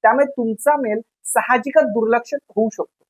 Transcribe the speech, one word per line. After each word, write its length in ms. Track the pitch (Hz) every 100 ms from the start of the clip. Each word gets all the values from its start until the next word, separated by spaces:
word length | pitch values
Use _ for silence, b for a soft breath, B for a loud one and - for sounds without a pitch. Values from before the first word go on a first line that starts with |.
त्यामुळे 220 | 220 247 277
तुमचा 500 | 277 226 220 285 294
मेल 240 | 240 214 - _
साहजिकच 680 | - - - 254 269 311 269
दुर्लक्षित 460 | 214 220 233 240 285 _ -
होऊ 120 | 220
शकतो. 300 | - 151 _